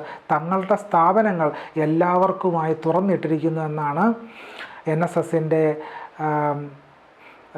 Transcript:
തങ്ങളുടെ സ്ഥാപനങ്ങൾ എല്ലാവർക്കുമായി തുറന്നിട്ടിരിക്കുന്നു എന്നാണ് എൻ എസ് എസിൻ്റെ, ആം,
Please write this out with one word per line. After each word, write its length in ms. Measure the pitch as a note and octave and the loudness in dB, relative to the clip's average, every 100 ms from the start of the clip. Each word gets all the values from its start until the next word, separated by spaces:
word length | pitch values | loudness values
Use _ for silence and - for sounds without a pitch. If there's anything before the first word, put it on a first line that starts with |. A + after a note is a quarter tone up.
| - - - | -4 -12 -2
തങ്ങളുടെ 460 | D3+ E3 F#3+ F#3 G3+ G3+ | -2 0 -2 0 0 2
സ്ഥാപനങ്ങൾ 640 | E3+ E3 G3+ G#3+ F3 D3+ D3+ - D#3 D3+ | 4 6 4 4 2 0 -2 -6 -2 2
എല്ലാവർക്കുമായി 880 | E3 F3 F3+ F#3 F3 F#3+ E3+ D#3+ D#3+ D#3+ | 2 4 4 2 2 0 0 0 -2 0
തുറന്നിട്ടിരിക്കുന്നു 800 | E3 G3 E3 D#3 D#3 D#3+ D#3+ D#3 | 0 2 0 0 0 0 -2 -4
എന്നാണ് 360 | D3+ D3 D#3 A3 A3+ - - - - - - - | -4 -4 0 0 0 -8 -18 -18 -16 -16 -10 -2
എൻ 80 | D#3 | 0
എസ് 160 | E3+ E3+ | 0 0
എസിൻ്റെ, 400 | E3 E3 D#3 D#3+ D#3 D3+ - - - - D#3 | 0 0 2 2 2 0 -8 -14 -16 -6 -2
ആം, 320 | D3+ D3 C#3+ D3 C#3+ - - - - - - - | 0 0 -2 -6 -16 -20 -20 -20 -20 -20 -20 -14